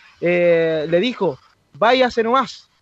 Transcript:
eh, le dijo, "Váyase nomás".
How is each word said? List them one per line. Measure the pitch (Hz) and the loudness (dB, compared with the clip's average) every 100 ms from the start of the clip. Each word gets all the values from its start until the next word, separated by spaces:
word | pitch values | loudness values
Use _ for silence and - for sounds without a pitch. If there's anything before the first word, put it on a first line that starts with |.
| _ _ | _ _
eh, | 170 175 175 165 165 160 156 | -2 0 2 2 0 -2 -2
le | 170 | -2
dijo, | 240 226 185 135 _ _ _ | -2 -4 -6 -6 _ _ _
"Váyase | 139 220 262 247 240 | -2 2 2 0 -2
nomás". | 226 262 226 - _ _ | 0 -2 -2 -10 _ _